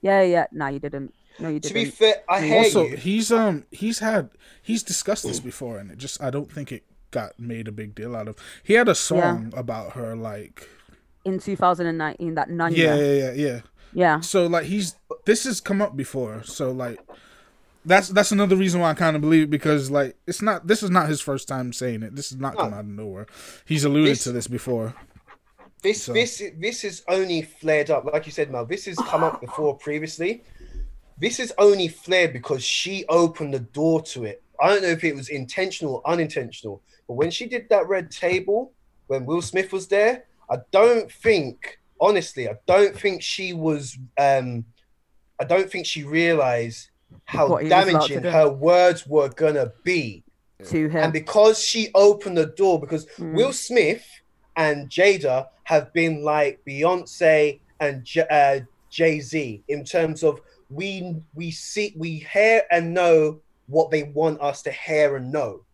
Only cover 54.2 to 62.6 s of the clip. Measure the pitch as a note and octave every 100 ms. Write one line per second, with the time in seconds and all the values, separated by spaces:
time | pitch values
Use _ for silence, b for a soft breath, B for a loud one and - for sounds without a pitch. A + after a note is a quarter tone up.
54.2 | _ _ _ E3 D#3 D3 C#3 - G3 G3
55.2 | C#3 B2+ C3 _ - D#3 D3 F3 E3 D#3
56.2 | D3+ D3+ C#3+ C#3 - C#3 D#3+ F#3 - -
57.2 | E3 D#3 D3+ C#3+ _ _ D3 C3+ A#2+ E3
58.2 | D#3 D3+ C#3+ C#3 B2 _ _ - E3 D3+
59.2 | B2+ D#3 C3 G#2 - D3 C3+ F3+ D#3+ D#3
60.2 | D#3+ D3 b b _ C#3 G3 F#3+ F3+ E3
61.2 | D#3+ D3 E3+ D#3 - G#3+ G#3 D#3+ E3 D#3
62.2 | D#3 G3 G#3+ A3+